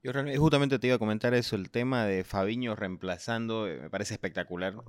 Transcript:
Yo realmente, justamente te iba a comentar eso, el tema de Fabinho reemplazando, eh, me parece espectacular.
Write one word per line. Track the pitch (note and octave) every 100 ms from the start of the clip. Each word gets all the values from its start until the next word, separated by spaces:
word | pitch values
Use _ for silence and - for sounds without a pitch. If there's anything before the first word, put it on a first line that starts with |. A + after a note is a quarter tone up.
Yo | C3
realmente, | C3+ C#3+ C3+
justamente | D#3 C#3+ C#3 C3
te | B2
iba | B2
a |
comentar | A2 G#2+ B2
eso, | B2 A2+ G#2
el | F2+
tema | A#2 B2 B2+ G#2+
de | F#2+ F#2
Fabinho | G#2 G2 A#2 B2 G#2+
reemplazando, | G2 F2+ F#2 F2+ - A#2 A2+ A2+ G#2
eh, | C#2
me | D2+
parece | G2 G#2
espectacular. | G#2+ F#2+ F#2 F2 F2 F#2 G#2+